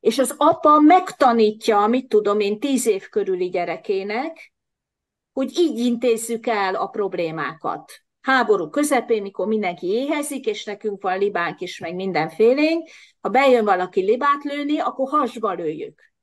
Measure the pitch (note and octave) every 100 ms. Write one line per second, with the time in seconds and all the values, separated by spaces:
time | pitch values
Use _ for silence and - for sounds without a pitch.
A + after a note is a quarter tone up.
0 | - A#3 B3+ - D4 E4+ D4+ D4+ D4+ F4+
1 | F#4 - C4+ A#3 G#3+ G#3+ - G#3 G#3 B3
2 | C4 G#3+ G#3 G#3 G3+ G#3 C#4 C4+ A#3 G3
3 | - - F#3+ F#3 F3+ F3+ E3+ E3 - F#3+
4 | F#3+ G#3+ D4+ D#4+ - _ _ _ _ _
5 | _ _ _ - C4 - E4+ A3+ A#3+ A#3+
6 | B3 A3+ - A#3 A#3 G#3+ F#3+ F#3+ F#3+ G#3+
7 | G3 F3+ E3+ D#3+ C#3 D#3+ C#3+ E2+ - -
8 | _ _ - C4 A3 G3 D#3+ C#4 D4 C#4
9 | A#3 A3 G3 - F#3 A3 G3 F3 F3+ G#3+
10 | C#4 D4+ C#4+ C4+ C4 G#3+ - G3+ A3 G3+
11 | G3 F#3 G3+ F3+ E3+ F3 F3+ - E3+ F3+
12 | F#3+ E3+ D#3+ - A3 C4+ D4+ E4 E4 -
13 | - _ - A3 C#4 B3 G#3+ F#3 F3+ -
14 | F#3+ B3 C#4+ - D4 C#4+ C#4+ D4+ - -
15 | C4+ D4+ B3+ A#3 G#3+ F3+ E3 D#3+ D#3 _
16 | _ _